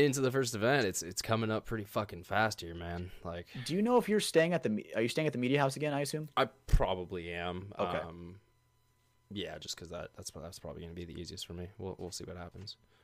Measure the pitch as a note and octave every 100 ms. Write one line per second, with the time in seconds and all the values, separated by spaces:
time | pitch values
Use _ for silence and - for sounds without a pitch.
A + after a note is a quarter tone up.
0 | C#3+ C3 C3 C3 B2 A#2 A2+ C#3+ G#2 F2+
1 | E2 - - A2+ A2 A2 - A2+ G2+ A#2+
2 | G#2 F2 E2+ G2+ A2 G2 E2+ E2+ E2+ F2
3 | F2+ - F2 F2 F2 - B2 E3+ A3 B3
4 | G3+ G#3 - E3 E3 E3+ B2 G#2+ - G#2+
5 | A#2 D#3 D#3 C3+ B2 C#3+ C#3 C3+ D3+ C#3+
6 | C#3+ D#3 D3+ - C3 - - - G#2+ F#2
7 | F2+ F#2 E2+ F2 F2 F2+ G2 - F#2 F2
8 | E2 E2+ F2 G2 _ _ _ _ _ _
9 | _ _ _ G2+ E2 D#2 - - E2+ E2+
10 | D#2+ - F#2 - E2 - E2 D2+ E2+ F2
11 | E2+ D#2 D#2 E2+ - E2+ F2 - G2 -
12 | F2+ - - F2 F2 F2+ G2 - _ _